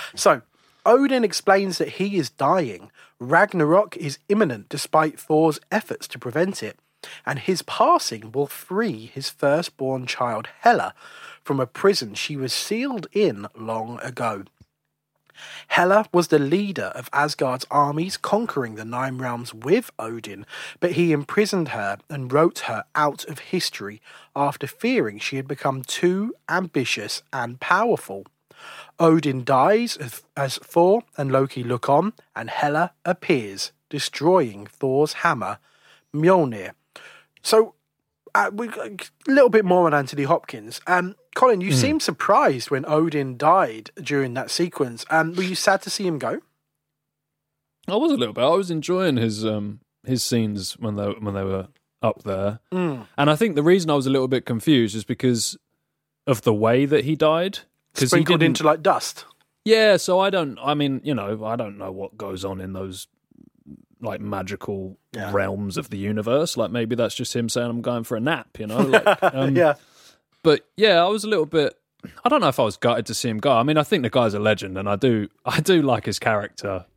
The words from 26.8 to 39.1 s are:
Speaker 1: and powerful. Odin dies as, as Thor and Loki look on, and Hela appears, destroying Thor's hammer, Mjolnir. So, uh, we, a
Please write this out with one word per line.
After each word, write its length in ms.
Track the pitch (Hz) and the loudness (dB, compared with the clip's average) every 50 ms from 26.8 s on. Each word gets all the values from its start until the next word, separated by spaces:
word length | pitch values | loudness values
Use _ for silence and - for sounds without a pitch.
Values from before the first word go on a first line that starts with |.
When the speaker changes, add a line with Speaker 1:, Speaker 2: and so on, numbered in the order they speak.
| 120 - - 117 101 104 - - - _ | -2 -2 -4 -6 -6 -8 -10 -10 -10 _
Speaker 1:
and 260 | - 131 117 117 123 127 | -8 -8 -8 -8 -8 -4
powerful. 680 | - - 175 190 226 240 185 - - - 196 196 - _ _ _ _ _ _ - - - - - - - _ - | 0 2 2 4 4 2 0 -2 -4 -8 -12 -12 -14 _ _ _ _ _ _ -20 -20 -20 -20 -20 -20 -14 _ 2
Odin 420 | 165 165 160 165 151 147 131 131 120 | 4 6 6 6 4 0 -2 -2 0
dies 520 | 127 139 127 139 180 214 233 240 226 - - | 2 4 6 6 6 4 4 2 -2 -6 -8
as, 240 | 143 120 - - - _ - | -10 -12 -14 -16 -18 _ -6
as 200 | 143 139 131 - - | -6 -4 -4 -6 -8
Thor 440 | - - - 175 170 185 202 240 - _ _ - | -10 0 2 4 6 6 4 2 0 _ _ -6
and 120 | 143 135 | -2 0
Loki 300 | 131 135 135 131 - 131 120 | 0 0 0 0 -4 -6 -6
look 240 | 120 123 117 - - | -4 -4 -2 0 2
on, 220 | 139 151 180 214 - _ _ _ - | 2 2 2 0 -4 _ _ _ -12
and 120 | 107 113 - | -12 -10 -8
Hela 440 | - - 147 147 147 156 175 180 - _ - | -4 -2 -2 0 0 0 -2 -4 -6 _ -4
appears, 680 | 170 185 - - - 165 127 107 101 98 98 - - - _ _ _ | -4 -4 -2 0 0 0 0 -2 -4 -8 -10 -10 -10 -12 _ _ _
destroying 720 | - 143 - - - - 139 170 185 185 143 117 98 101 104 | -8 -6 -6 -6 -6 -2 2 4 4 4 2 0 -4 -10 -18
Thor's 460 | - _ - 139 131 131 139 151 151 - | -20 _ -6 -4 0 2 2 0 0 -2
hammer, 440 | - - 170 151 120 98 95 104 - _ _ _ _ _ _ _ _ _ _ - | -2 -2 -2 0 -2 -4 -8 -8 -10 _ _ _ _ _ _ _ _ _ _ -4
Mjolnir. 560 | 147 156 175 190 180 156 127 113 101 90 - - _ _ _ - - - - - - _ _ _ _ | 2 4 4 4 4 4 0 -2 -8 -10 -14 -16 _ _ _ -20 -20 -20 -20 -20 -20 _ _ _ _
So, 320 | - - 220 220 226 - - _ _ _ _ _ _ _ _ _ _ - - | -2 2 4 4 4 2 -2 _ _ _ _ _ _ _ _ _ _ -2 0
uh, 160 | 202 208 - 208 | 0 0 0 -2
we, 140 | 208 240 220 | -6 -8 -8
a 280 | - - - 208 208 175 - - | -8 -10 -12 -12 -12 -14 -16 -16